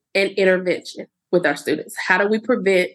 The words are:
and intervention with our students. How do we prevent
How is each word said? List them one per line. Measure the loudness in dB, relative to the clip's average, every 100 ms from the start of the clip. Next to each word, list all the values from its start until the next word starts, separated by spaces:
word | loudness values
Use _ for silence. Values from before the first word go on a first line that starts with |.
| _
and | -2 0
intervention | 2 2 2 0 -4 -6 -16 -16 _ -2
with | 0 2
our | -2
students. | -4 -4 -6 -6
How | 0 0
do | 2
we | 0
prevent | 0 0 2 2 0